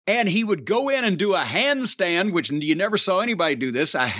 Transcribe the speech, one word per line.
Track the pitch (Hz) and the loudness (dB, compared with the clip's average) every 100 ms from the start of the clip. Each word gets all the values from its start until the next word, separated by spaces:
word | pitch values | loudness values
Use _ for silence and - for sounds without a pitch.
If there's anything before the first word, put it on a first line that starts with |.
| - | -2
and | 233 214 | 0 2
he | 196 | 2
would | 220 175 120 | 0 0 0
go | 226 277 | 0 0
in | 269 | 0
and | 233 170 | 0 0
do | 202 | 2
a | 180 | 0
handstand, | 120 156 277 277 247 - 180 170 208 | 0 0 0 0 -2 -2 0 0 0
which | 170 127 | 0 -2
you | 147 151 156 | -2 0 0
never | 156 208 | 0 0
saw | - 185 | 2 0
anybody | 233 202 160 135 | 0 0 0 0
do | 131 | -2
this, | 123 151 147 | -2 -2 0
a, | 123 107 | -2 -4